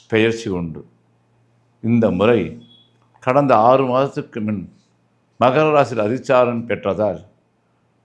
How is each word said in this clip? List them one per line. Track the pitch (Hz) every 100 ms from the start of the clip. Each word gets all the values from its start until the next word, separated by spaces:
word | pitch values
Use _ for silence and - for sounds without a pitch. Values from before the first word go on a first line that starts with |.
| -
பெயர்ச்சி | 110 113 113 107 90
உண்டு. | 85 73 - _ _ _ _ _ _ _ _ _ 110
இந்த | 120 107 90
முறை | 107 113 82 - - _ _ _ _ _
கடந்த | 131 135 139 110 117
ஆறு | 135 131
மாதத்துக்கு | 127 139 147 143 117 107
முன் | 101 85 _ _ _ _ _ _ -
மகர | 123 143 156
ராசியில் | 147 117 113 104
அதிச்சாரம் | 127 - 127 120 117 117
பெற்றதால் | 101 101 92 107 82 - _ _ _ _ _ _ _